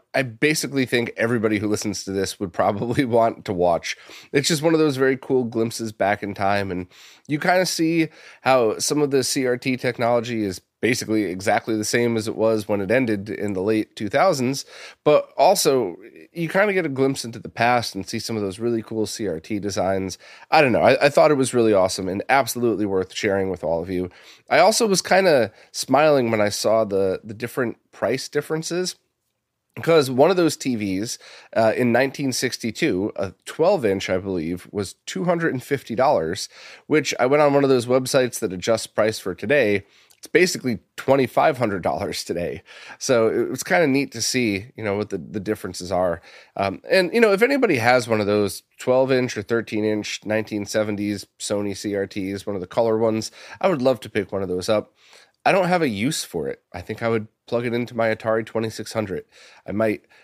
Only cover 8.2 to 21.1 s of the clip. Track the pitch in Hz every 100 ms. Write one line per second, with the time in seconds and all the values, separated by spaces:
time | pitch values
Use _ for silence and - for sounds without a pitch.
8.2 | - - 123 131 110 - - 151 147 135
9.2 | 120 147 123 123 135 123 127 117 117 120
10.2 | 113 113 101 92 _ - 107 127 104 110
11.2 | 95 92 107 107 - 110 104 120 120 113
12.2 | 104 82 113 110 104 101 95 123 117 104
13.2 | 98 - 104 92 101 110 - - 104 139
14.2 | 185 139 127 135 - - - - 151 147
15.2 | - - 151 196 165 131 98 85 107 82
16.2 | - 170 160 190 208 190 160 131 135 131
17.2 | 117 113 - - 117 123 110 95 92 113
18.2 | - 113 98 95 117 113 - 110 101 -
19.2 | 101 80 - 107 101 95 92 95 95 -
20.2 | - - - 160 139 92 98 135 143